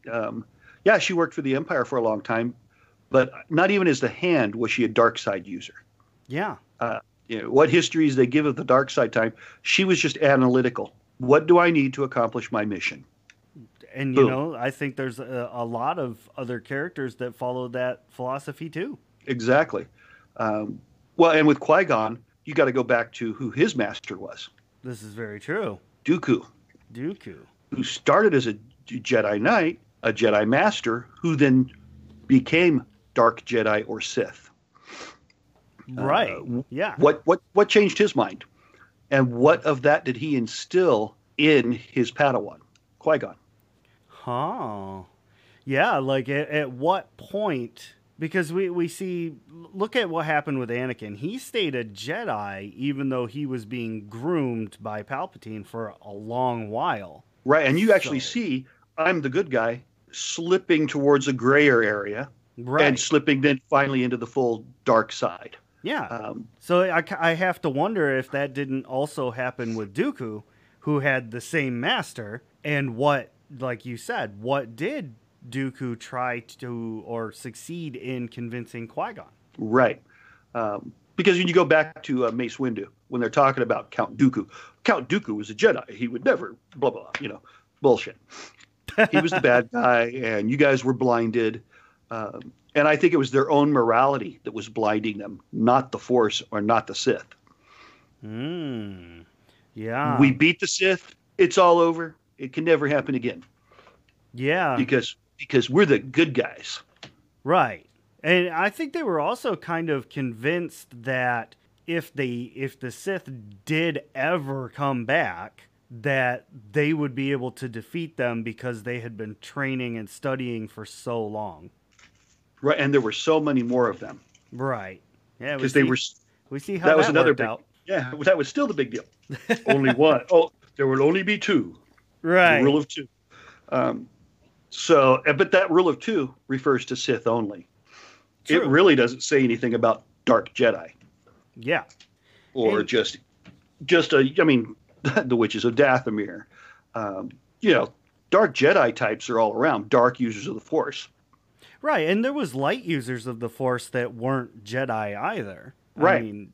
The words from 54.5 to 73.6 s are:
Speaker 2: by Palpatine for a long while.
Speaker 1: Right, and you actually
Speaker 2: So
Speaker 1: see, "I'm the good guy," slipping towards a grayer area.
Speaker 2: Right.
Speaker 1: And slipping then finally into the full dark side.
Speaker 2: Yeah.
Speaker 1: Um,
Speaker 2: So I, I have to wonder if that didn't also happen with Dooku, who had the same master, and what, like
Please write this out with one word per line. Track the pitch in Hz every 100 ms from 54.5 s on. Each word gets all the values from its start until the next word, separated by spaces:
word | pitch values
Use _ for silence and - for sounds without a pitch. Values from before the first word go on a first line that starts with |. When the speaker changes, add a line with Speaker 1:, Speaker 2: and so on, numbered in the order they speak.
| 117 107 -
Speaker 2:
by | 110 107
Palpatine | 104 135 156 - 113 107 98
for | 117 110 -
a | 104
long | 101 110 120 127 117 107
while. | 110 170 117 92 76 _ _
Speaker 1:
Right, | 123 156 139
and | 156
you | 220
actually | 196 - 135
Speaker 2:
So | -
Speaker 1:
see, | 240 208 131 131 _ _ -
"I'm | 165 180
the | 139
good | 147 175
guy," | 127 113 120 - _ _
slipping | - - - 170 185 - 160 147
towards | 147 139 143 135
a |
grayer | 131 123 143 147 120
area. | 110 104 101 107 143 _ _ -
Speaker 2:
Right. | 123 143 147
Speaker 1:
And | 127
slipping | - 151 151 139
then | 143 131 -
finally | 139 139 131
into | 123 120
the | 117
full | 139 123 110 113 _ -
dark | 113 107
side. | - 110 87 - - _ _
Speaker 2:
Yeah. | - 294 208
Speaker 1:
Um, | 117 107 - 220 _
Speaker 2:
So | - 175
I, | 185 165 160 143
I | 165
have | 165 185 170
to | 165
wonder | 135 180 214 147 131
if | 127
that | 139 139
didn't | 131 139 135 -
also | 131 147 - 127
happen | 117 127 - 117
with | 113 104 104
Dooku, | 262 - 120 107 - _ _ _
who | - 147
had | 139 131 117
the | 117
same | - 165 135 120
master, | 147 247 160 - 104 117 - _
and | 147 147 139 113
what, | 143 143 113 _ _
like | 139